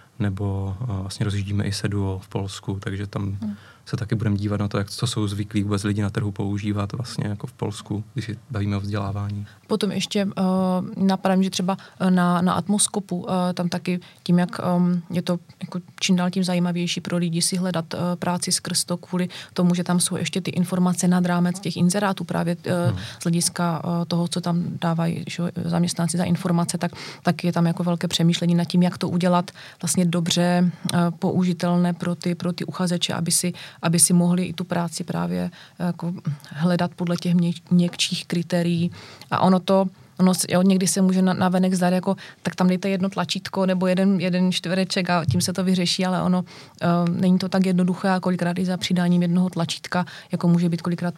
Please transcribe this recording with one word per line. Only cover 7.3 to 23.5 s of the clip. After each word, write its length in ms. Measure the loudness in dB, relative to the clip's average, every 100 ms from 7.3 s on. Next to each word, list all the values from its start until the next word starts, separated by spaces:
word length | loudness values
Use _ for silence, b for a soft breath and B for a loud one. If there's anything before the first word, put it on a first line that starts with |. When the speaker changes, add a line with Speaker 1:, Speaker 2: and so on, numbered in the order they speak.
| -6 -10
Speaker 1:
v 60 |
Polsku, 520 | -8 -8 -6 -6 -6 -6
když 100 | -8 -8
se 60 | -10 -8
bavíme 260 | -4 -2 -2
o 40 |
vzdělávání. 680 | -4 -4 -4 -4 -4 -6 -10 B -4
Speaker 2:
Potom 240 | -2 0
ještě, 360 | -2 -2 -2 -2 0
eh, 40 | 0 2 2 0 -2 0
napadá 380 | 2 2 2
mě, 100 | 2
že 60 | 2
třeba, 260 | 0 -2 -4 B B
eh, 100 | 2
na, 300 | 4 4 4
na 100 | 2
Atmoskopu, 720 | 2 0 0 0 -2 -4 -6 -2
eh, 240 | 0 0
tam 140 | 0 -2
taky 320 | -2 -2 -4 B B
tím, 160 | 2 2
jak, 100 | 2 -2
ehm, 400 | 0 2 2 0 -2
je 120 | -4
to 160 | -2 -4 -6 -16
jako 180 | -10 -10 -12 -6
čím 160 | 0 2
dál 140 | 2
tím 140 | 0
zajímavější 560 | 0 2 0 0 -2 -4
pro 160 | -2 -2
lidi 260 | 0 0
si 140 | 0 0
hledat, 380 | -2 -2 -4
eh, 40 | -4 -2 -2
práci 360 | -2 -2 -2
skrz 320 | -4 -2 -4
to 120 | -2 -6
kvůli 320 | -4 -2 -2 B B
tomu, 200 | 2 2
že 100 | 2
tam 160 | 2 0
jsou 160 | 0 -2
ještě 240 | -2 -4
ty 100 | -4
informace 580 | -2 0 2 2 2 2
nad 180 | 2 2
rámec 340 | 2 0 -2
těch 160 | -4 0
inzerátů 480 | 2 2 0 -2
právě, 320 | -2 -2 -2 -2
eh, 220 | -2 0 0
Speaker 1:
Hmm. 100 | -2 B B
Speaker 2:
z 20 |
hlediska, 580 | -2 0 0